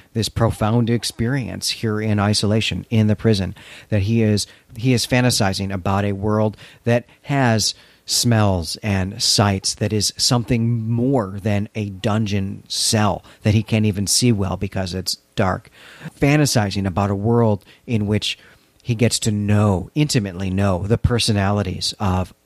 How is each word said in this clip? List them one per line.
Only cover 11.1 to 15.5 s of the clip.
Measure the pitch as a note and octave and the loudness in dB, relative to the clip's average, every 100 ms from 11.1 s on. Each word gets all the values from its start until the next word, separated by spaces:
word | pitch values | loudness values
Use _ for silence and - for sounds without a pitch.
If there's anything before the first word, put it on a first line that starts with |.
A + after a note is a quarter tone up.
| C3+ F#2+ G2 | 0 -2 -4
than | G#2 G2+ G#2 A2 | -2 -2 -2 -6
a | G2+ | -8
dungeon | F#2+ A#2 A2+ G#2+ G2+ G2 G2+ - | -4 -2 0 0 -2 -4 -8 -10
cell | - - A2 G#2 F2 - - | -4 0 2 2 0 -8 -2
that | A2 | 2
he | A2 | 2
can't | G#2 A2 G#2+ | 2 0 0
even | G2 F#2+ | 0 -2
see | - B2 | 2 2
well | G#2 F#2 F#2 | 2 0 -4
because | G2+ G2 F#2+ | -6 -6 -6
it's | F#2+ F#2 - _ - | -6 -6 -8 _ -2
dark, | F#2+ | 0